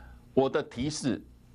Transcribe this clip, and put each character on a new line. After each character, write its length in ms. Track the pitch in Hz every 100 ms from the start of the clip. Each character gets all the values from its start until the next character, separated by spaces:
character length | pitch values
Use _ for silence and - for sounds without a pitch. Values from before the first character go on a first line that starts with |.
| - - - -
我 120 | 135
的 140 | 151
提 260 | - 120 143
示 320 | 147 139 98 - - -